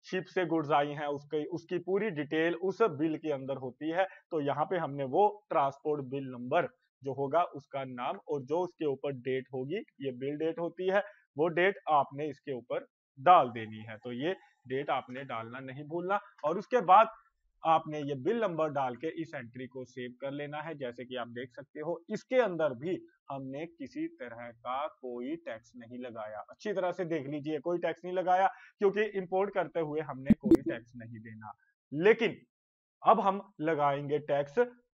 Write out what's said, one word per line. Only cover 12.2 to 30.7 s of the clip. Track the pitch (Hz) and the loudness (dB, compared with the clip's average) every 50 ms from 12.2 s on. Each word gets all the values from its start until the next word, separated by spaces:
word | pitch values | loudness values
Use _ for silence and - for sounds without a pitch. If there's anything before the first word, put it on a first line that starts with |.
| 151 | -6
इसके | 156 131 - _ - 135 | -6 -6 -8 _ -8 -8
ऊपर | 120 120 _ 143 143 139 _ _ _ _ _ _ - | -8 -6 _ -6 -6 -6 _ _ _ _ _ _ 2
डाल | 131 180 180 170 143 123 | 8 10 10 10 10 6
देनी | 113 120 110 107 110 110 107 | 0 -6 -8 -8 -10 -12 -12
है। | 113 110 | -12 -14
तो | 107 _ 127 123 | -10 _ -8 -6
ये | 120 135 170 190 185 - _ _ _ _ | -2 -2 -2 -2 -2 -8 _ _ _ _
date | 120 127 135 147 147 | -6 -4 -4 0 0
आपने | 151 131 120 - 127 127 139 | -2 -2 -2 -6 -12 -12 -8
डालना | 131 123 113 113 113 120 135 | -6 -6 -6 -6 -8 -10 -12
नहीं | 135 131 131 139 151 | -12 -12 -12 -12 -10
भूलना। | 147 160 175 175 180 196 202 - - _ - - | -8 -6 -6 -2 0 -2 -2 -2 -6 _ -4 -2
और | 147 170 | -2 -2
उसके | 208 202 _ 254 247 190 | -2 -4 _ 0 2 6
बाद | 165 185 185 170 165 - - _ _ _ _ _ _ _ _ - | 10 10 10 10 8 2 -14 _ _ _ _ _ _ _ _ 2
आपने | 160 160 151 147 151 151 151 | 4 4 4 4 0 -6 -6
ये | 147 139 147 | -4 -4 -6
बिल | 135 127 160 226 233 | -2 0 0 0 2
नंबर | 220 196 170 156 160 156 | 0 -2 0 0 -2 0
डाल | 143 139 135 127 123 | 0 -2 -2 -2 -4
के | 117 160 160 165 165 | -4 -6 -6 -6 -6
इस | 160 147 - | -8 -8 -8
एंट्री | 143 123 113 117 123 131 | -12 -12 -12 -12 -12 -12
को | 123 _ 131 127 | -10 _ -12 -12
सेव | - - 127 123 123 123 _ | -12 -10 -10 -10 -10 -10 _
कर | 139 139 | -8 -6
लेना | 139 143 147 143 147 151 | -6 -6 -8 -6 -8 -8
है। | 151 165 160 | -8 -8 -8
जैसे | 143 139 120 120 123 127 | -6 -8 -8 -6 -8 -12
कि | 123 127 | -8 -6
आप | 123 117 120 | -6 -6 -6
देख | 117 120 131 131 | -8 -10 -10 -10
सकते | _ - 135 _ _ 151 | _ -18 -18 _ _ -8
हो | 156 160 175 165 - - | -6 -6 -6 -6 -6 -8
इसके | 214 202 - _ 254 254 | -8 -8 -6 _ 2 2
अंदर | 240 202 180 160 160 147 131 | 2 2 2 0 0 0 0
भी | 113 139 175 185 123 - - _ _ _ _ | -2 -4 -4 -4 -4 -6 -14 _ _ _ _
हमने | 139 135 135 131 135 139 165 | -10 -8 -8 -8 -8 -10 -10
किसी | - - _ 277 247 - 147 160 165 170 _ | -10 -12 _ -16 -12 -8 -8 -8 -8 -8 _
तरह | 131 120 113 117 120 120 | -12 -12 -12 -12 -14 -14
का | 117 117 _ 127 127 135 147 | -16 _ _ -4 -4 -4 -4
कोई | 160 156 _ - 127 120 120 123 131 160 | -6 -8 _ -10 -8 -8 -6 -6 -6 -6
टैक्स | 170 165 139 117 110 117 - _ | -8 _ -10 -10 -10 _ -18 _
नहीं | 123 117 113 123 123 | -20 -18 -14 -12 -12
लगाया। | 123 127 113 113 107 107 107 104 | -12 -10 -10 -10 -10 -10 -10 -12
अच्छी | - - - _ - 214 202 | -12 -14 -16 _ -6 -4 -2
तरह | 190 180 180 | -2 -2 -2
से | 175 180 190 | -2 -2 -4
देख | 160 165 160 131 | -2 -2 -4 -4
लीजिए, | 139 147 151 139 151 156 147 | -4 -8 -6 -4 -4 -4 -4
कोई | 143 175 175 | -2 -2 -2
टैक्स | 170 175 165 160 - - | 0 0 -2 -4 -4 -8
नहीं | 180 180 | -4 -4
लगाया | 185 180 175 180 185 196 185 - - - - _ | -2 2 4 4 4 4 2 0 -2 -20 -20 _
क्योंकि | _ 208 196 196 202 214 214 208 | _ 2 2 4 4 0 0 0
इंपोर्ट | 196 185 175 190 185 196 202 196 | -6 -4 0 0 0 0 2 0
करते | 190 170 147 - 170 | -2 -2 -2 -2 -2
हुए | 165 151 147 156 | -2 -2 -2 -4
हमने | 156 143 139 131 131 139 - | -4 -4 -8 -10 4 4 4
कोई | - - 208 330 - - | 4 8 6 6 6 6
टैक्स | 330 | -2